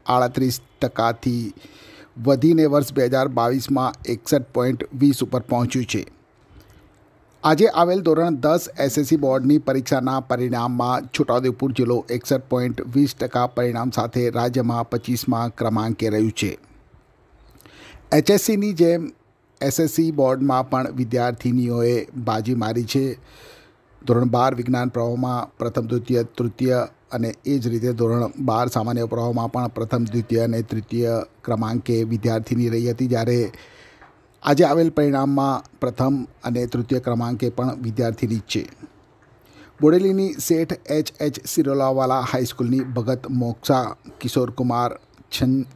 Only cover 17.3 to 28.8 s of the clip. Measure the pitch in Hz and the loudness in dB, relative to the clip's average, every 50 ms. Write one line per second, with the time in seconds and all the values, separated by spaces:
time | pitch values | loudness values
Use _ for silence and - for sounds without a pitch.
17.3 | _ - - - - - - - - - - - - - - - 147 156 151 - | _ -20 -20 -20 -20 -20 -20 -20 -20 -20 -20 -20 -20 -20 -6 0 2 2 4 4
18.3 | 208 190 - - 214 202 202 208 185 156 170 165 170 170 160 - - _ _ _ | 4 4 4 2 0 2 0 0 2 4 4 4 4 2 -2 -6 -12 _ _ _
19.3 | _ _ _ _ _ - - 139 - - 160 147 - 160 165 160 151 143 131 131 | _ _ _ _ _ -4 -2 -2 0 2 0 0 2 0 0 0 2 2 2 2
20.3 | 131 131 135 139 127 131 127 127 135 131 127 - - 127 127 110 123 120 120 123 | 2 2 2 2 2 0 0 0 -2 -2 -2 -2 -4 -6 -4 -2 -2 0 0 -2
21.3 | 120 - - 123 120 127 120 120 120 120 117 120 123 113 - - - 127 113 120 | -2 -2 -2 0 0 0 0 0 0 0 2 2 2 0 -2 -4 -8 -8 -4 -2
22.3 | 110 113 104 120 127 117 107 110 113 120 113 110 - 139 135 131 - - - - | -2 -2 -2 -2 -2 -2 -2 -2 -2 -2 -2 -2 0 -2 -2 -2 -4 -8 -14 -20
23.3 | - - - - - - - _ _ _ _ _ _ - - 120 120 120 127 120 | -20 -20 -20 -20 -20 -20 -20 _ _ _ _ _ _ -6 0 0 2 2 2 2
24.3 | 120 120 127 135 135 120 120 127 127 123 123 127 - 120 117 120 120 120 127 127 | 2 2 2 2 0 0 -2 -2 -2 -2 -2 -2 -2 -2 -2 -2 -2 -2 -2 -2
25.3 | 123 120 113 - - - 120 117 - 123 113 117 123 120 120 - 127 117 117 - | -2 -4 -6 -8 -6 -4 -4 -2 -2 -2 -2 -2 -2 -2 0 2 2 2 0 0
26.3 | - - 120 113 - - 127 127 127 123 - - - _ _ - 127 117 117 113 | -2 -4 -4 -4 -2 -2 0 2 2 2 0 -4 -8 _ _ -8 -6 -4 -4 -4
27.3 | - - - 139 143 135 113 120 117 113 117 123 120 113 117 113 117 120 120 - | -6 -6 -2 -2 0 0 0 0 -2 -2 -2 -2 0 2 2 2 2 2 0 -2
28.3 | - 143 135 123 110 113 123 123 - 120 | -4 -4 -2 0 2 2 2 0 0 -2